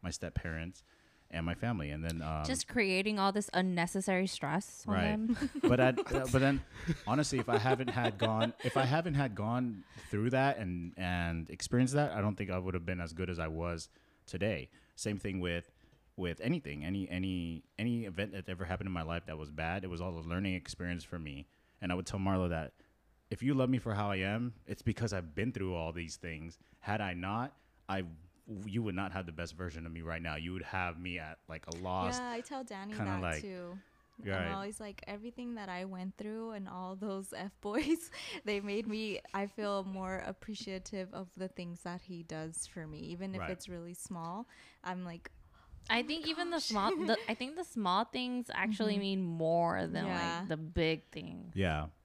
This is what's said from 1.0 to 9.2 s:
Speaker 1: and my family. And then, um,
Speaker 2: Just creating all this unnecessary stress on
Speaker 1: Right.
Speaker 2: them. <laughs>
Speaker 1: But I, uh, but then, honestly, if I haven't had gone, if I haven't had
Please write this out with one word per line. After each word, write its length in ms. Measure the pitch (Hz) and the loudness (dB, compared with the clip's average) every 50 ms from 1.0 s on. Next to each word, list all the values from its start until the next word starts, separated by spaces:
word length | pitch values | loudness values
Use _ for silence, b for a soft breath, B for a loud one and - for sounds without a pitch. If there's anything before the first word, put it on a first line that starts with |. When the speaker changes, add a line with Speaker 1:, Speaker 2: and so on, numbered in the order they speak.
| b b b b b b | b b b b b b
Speaker 1:
and 140 | - 82 82 | -4 0 0
my 100 | 82 85 | 0 0
family. 340 | - - 117 120 92 76 73 | 0 0 0 0 0 0 -2
And 160 | 73 78 80 | -2 -2 -2
then, 160 | 82 82 80 | -2 -2 0
um, 240 | 76 78 80 76 76 | 0 0 0 0 0
Speaker 2:
Just 220 | 78 262 254 - | 0 0 -2 -2
creating 500 | - - 247 214 190 185 185 196 214 214 202 | 0 2 4 4 4 4 4 4 2 2 4
all 120 | 196 196 196 | 4 4 4
this 160 | 208 202 - - | 2 0 2 2
unnecessary 760 | 180 185 190 180 175 170 170 - 190 190 - 190 180 190 | 4 4 4 4 4 2 2 2 0 2 4 4 4 4
stress 580 | 185 - - - 143 151 180 - - - - - | 2 0 0 0 2 2 2 0 -2 -12 -10 -2
on 60 | - 208 | 2 4
Speaker 1:
Right. 100 | - 87 | 6 6
Speaker 2:
them. 460 | 208 214 214 220 226 240 - 294 269 - | 6 4 2 2 2 2 2 2 0 0
<laughs> 60 | 294 - | 4 6
Speaker 1:
But 160 | 330 123 123 | 8 8 10
I, 80 | 127 131 | 8 8
uh, 380 | 123 - - - - - 131 123 | 6 4 2 2 2 2 4 6
but 80 | 123 131 | 6 8
then, 220 | 135 135 139 135 131 B B B B B 160 B B | 8 8 6 4 0 B B B B B -2 B B
honestly, 340 | - 117 143 151 - 139 127 | 2 4 4 4 4 2 2
if 100 | 113 - | 2 4
I 80 | 120 | 4
haven't 320 | - 107 131 131 120 131 123 | 6 6 6 4 4 2 0
had 280 | - 127 120 113 104 | 2 2 2 2 2
gone, 360 | 98 - 110 110 110 113 120 - - - | 2 2 4 4 4 4 2 2 0 -2
if 140 | 127 - | 2 4
I 80 | 135 131 | 4 6
haven't 300 | 127 139 165 165 180 143 | 6 4 4 4 4 4
had 200 | 139 | 4